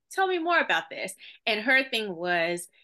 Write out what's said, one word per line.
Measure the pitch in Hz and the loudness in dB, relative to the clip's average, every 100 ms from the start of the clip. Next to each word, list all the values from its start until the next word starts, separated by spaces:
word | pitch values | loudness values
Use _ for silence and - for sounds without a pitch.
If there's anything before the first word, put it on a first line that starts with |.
| _ | _
"Tell | - 381 | -2 0
me | 359 | 0
more | 330 330 | 2 2
about | 269 165 - | 4 0 -2
this." | - 190 - - - - | -8 -8 -10 -18 -8 -2
And | 214 | -2
her | 226 262 269 | 2 2 2
thing | 233 214 165 | -2 -4 -4
was | 175 175 165 175 - _ | 0 2 2 -2 -8 _